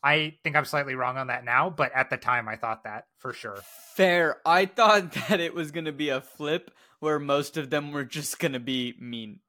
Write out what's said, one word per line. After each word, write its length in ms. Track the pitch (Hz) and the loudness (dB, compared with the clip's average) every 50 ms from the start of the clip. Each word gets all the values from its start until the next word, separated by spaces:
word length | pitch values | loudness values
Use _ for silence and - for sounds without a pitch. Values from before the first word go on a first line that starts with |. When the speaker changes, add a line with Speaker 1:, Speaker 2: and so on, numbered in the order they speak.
| - | 4
Speaker 1:
I 340 | 143 147 156 151 151 156 _ _ | 4 2 2 0 -2 -6 _ _
think 140 | 160 143 151 | 0 0 0
I'm 80 | 143 | 0
slightly 300 | - - 147 143 139 131 | 2 -2 -2 -2 -2 -2
wrong 220 | 131 127 127 127 135 | -2 -2 -2 -2 -4
on 100 | 131 123 | -4 -4
that 180 | 120 127 123 | -6 -6 -2
now, 240 | 123 120 131 151 185 | 0 2 2 2 2
but 240 | 165 147 147 127 - | 0 0 -2 0 2
at 160 | 131 135 - | 0 0 0
the 80 | - 123 | -2 -4
time 320 | - - 127 120 113 107 | 0 0 0 0 0 -4
I 80 | 110 110 | -8 -6
thought 260 | - 117 110 110 _ | -4 -6 -6 -6 _
that 240 | 110 107 113 - _ _ _ | -12 -12 -12 -14 _ _ _
for 120 | - 131 | -12 -12
sure. 280 | 120 - - 113 101 101 98 - - - - - - | -12 -10 -12 -12 -12 -12 -16 -18 -20 -20 -20 -16 0
Speaker 2:
Fair. 460 | - 190 185 175 175 170 156 143 - _ | 2 4 4 6 4 4 2 0 0 _
I 200 | 156 170 180 196 | 4 4 4 4
thought 480 | 190 - - 233 220 214 208 185 170 - | 2 4 4 6 8 8 6 4 0 -8
<laughs> 160 | - - - | -8 0 0
that 100 | 214 185 | 0 2
it 140 | 170 165 - | 2 -2 -2
was 180 | 170 160 151 | -4 -6 -6
gonna 220 | 147 175 160 156 147 | -6 -6 -6 -6 -6
be 160 | 139 151 147 | -4 -2 -2
a 100 | 135 131 | -2 -2
flip 520 | 131 - - - 151 147 156 175 - - _ _ _ _ _ _ | -4 -8 -14 -8 -4 -2 -2 -2 -4 -8 _ _ _ _ _ _
where 200 | - 156 151 147 | -2 0 0 0
most 360 | 143 143 143 143 147 143 - | 0 2 2 2 2 0 -4
of 140 | 165 147 131 | -6 -4 -2
them 240 | 147 147 147 147 147 | -2 -4 -2 -4 -6
were 100 | 143 139 | -6 -8
just 360 | 120 - 151 147 - - - | -6 -8 -8 -6 -6 -6 -2
gonna 200 | - 160 135 127 | -2 -2 -2 -2
be 360 | 120 127 131 127 123 123 120 - | -4 -4 -2 -2 -2 -4 -8 -10
mean. 400 | - 120 120 117 110 107 101 - _ | -14 -12 -10 -10 -12 -12 -16 -18 _